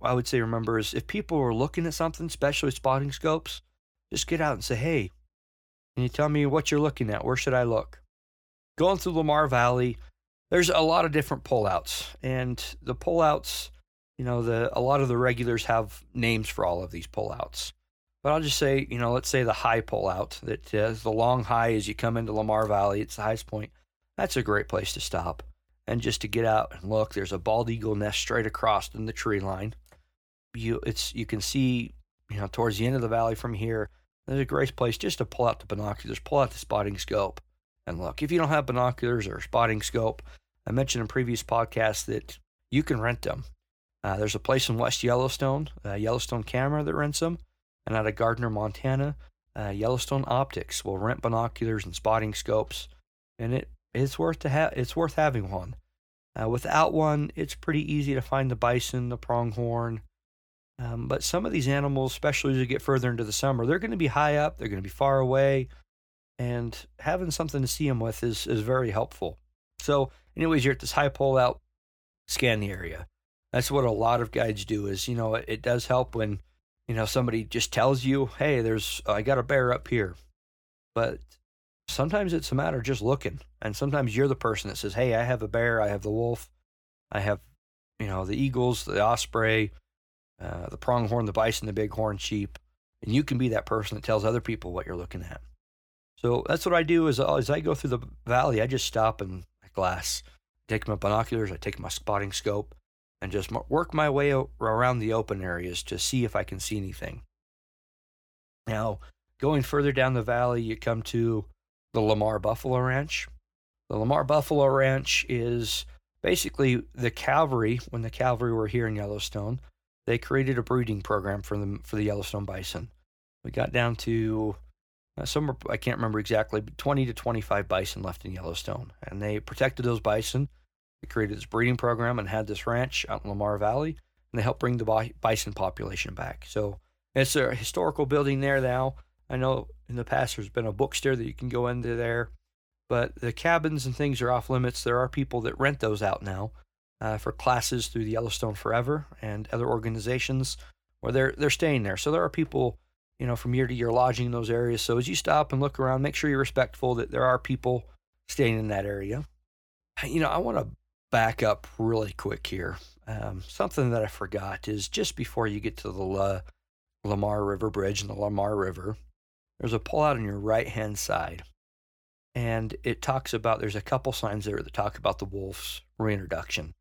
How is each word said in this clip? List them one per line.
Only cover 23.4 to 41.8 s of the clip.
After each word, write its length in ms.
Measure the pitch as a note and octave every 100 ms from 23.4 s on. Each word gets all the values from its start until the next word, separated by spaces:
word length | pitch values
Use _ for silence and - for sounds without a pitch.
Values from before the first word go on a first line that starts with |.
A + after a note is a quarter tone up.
| -
point. 240 | G#2+ - _ _ _ _ -
That's 200 | F#3+ C3
a 60 |
great 260 | G#2+ G#2 -
place 240 | F#2+ G2
to 80 | -
stop. 420 | - F2+ F2 - - - _ _ -
And 100 | A#2
just 220 | B2 G#2+
to 80 | G#2
get 160 | A2+ A2+
out 260 | A2 -
and 180 | - F#2+
look, 240 | A2 G#2+
there's 200 | G2 F#2
a 60 | F#2+
bald 280 | F#2+ A2+ A#2
eagle 280 | A#2 G#2+ G#2
nest 240 | G#2 -
straight 260 | - A#2 A2+
across 480 | - A2+ G2+ -
in 140 | A2+ A2
the 40 |
tree 280 | - A#2 G2+
line. 340 | F#2+ F#2 G#2+ - - - _ _ _ _ _
You, 260 | A#2 A2+ A2+ -
it's, 300 | - - A#2
you 100 | G#2+
can 160 | A2
see, 540 | - C#3 B2+ B2 A#2 - _ _ -
you 80 | G#2
know, 100 | G2
towards 300 | - A#2 G#2
the 80 | A#2
end 100 | C3
of 60 |
the 60 | A2+
valley 260 | A2+ A2+
from 220 | A2+ A#2+ G#2
here, 340 | A2+ A2+ G#2+ _ _ _ -
there's 120 | C#3
a 60 | B2+
great 300 | C#3+ C#3 -
place 240 | A#2+ -
just 180 | - -
to 80 | -
pull 220 | - A#2
out 120 | -
the 60 | -
binoculars, 540 | G#2 G#2 G#2 A2+ G#2+
pull 200 | - C#3+
out 120 | B2
the 80 | -
spotting 400 | - G#2+ G2+ G2
scope, 420 | - G#2 F#2+ - - _ _ _ -
and 120 | E2+
look. 220 | E2+ -
If 100 | D3
you 60 | E3+
don't 120 | D3+
have 180 | D3+ C3+
binoculars 600 | B2 B2 B2 A#2+ A#2+ G2
or 140 | -
spotting 400 | - A#2+ A#2 G#2+
scope, 400 | - A#2 A2+ - - - _ _ -
I 40 |
mentioned 300 | A#2+ C3+ A#2+
in 60 | A2
previous 340 | B2+ A#2+ A#2
podcasts 640 | - A2+ A2+ A#2